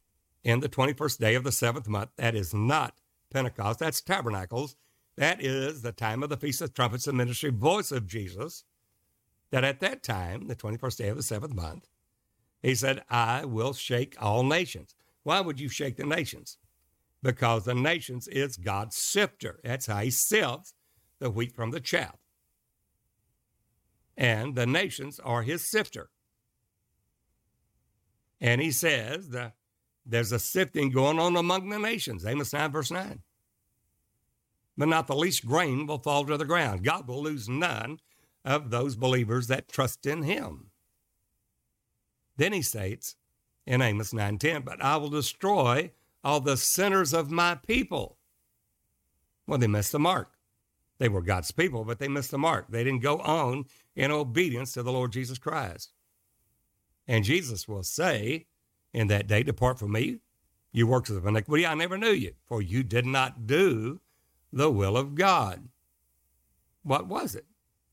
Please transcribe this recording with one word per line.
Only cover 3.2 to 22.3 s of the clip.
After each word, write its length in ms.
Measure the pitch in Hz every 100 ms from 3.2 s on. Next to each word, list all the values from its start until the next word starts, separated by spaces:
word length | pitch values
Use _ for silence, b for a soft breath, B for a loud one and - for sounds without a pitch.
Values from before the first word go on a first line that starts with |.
| _
Pentecost, 520 | 135 123 - 101 113
that's 200 | 160 -
Tabernacles, 760 | - 196 120 98 92 117 143 - _ _ _ -
that 280 | 147 196
is 380 | 135 135 139 151
the 100 | 117
time 300 | - 110 117
of 80 | 147
the 80 | 139
Feast 240 | 147 123
of 100 | -
Trumpets, 320 | - 123 123
the 80 | 147
ministry 380 | 127 123 120 147
voice 420 | 113 143 208 -
of 140 | 131 95
Jesus, 580 | 110 92 90 151 - - _ _ _ _ _ _ _ -
that 120 | 131
at 180 | 135 135
that 220 | 190 -
time, 440 | - 98 87 110 -
the 80 |
twenty-first 420 | 120 107 113 131 -
day 120 | 104
of 100 | 135
the 40 |
seventh 300 | 127 104 123
month, 340 | 104 80 80 - _ _ _ _ _ _ _
he 120 | 127
said, 300 | 120 135 135 -
"I 340 | 120 113 127
will 300 | 147 110 131
shake 420 | - - 123 - -
all 240 | 107 113
nations." 520 | 135 165 175 87 - _ _ _
Why 200 | 151 185
would 180 | 175 135
you 80 | 143
shake 300 | - 139 -
the 80 | 143
nations? 500 | 170 147 80 - - _ _ _ _ _ _
Because 440 | 131 123 120 113 120
the 80 |
nations 520 | 123 147 170 - 123 -
is 300 | 135 143 104
God's 400 | 95 98 113 -
sifter. 640 | - 202 202 - 110 -
That's 220 | 117 131
how 160 | 113 104
he 100 | 123
sifts 640 | - - 214 143 120 - - _ _ _ -
the 100 | 127
wheat 260 | 104 123
from 180 | 123 117
the 80 | 143
chaff. 360 | - 170 120 - _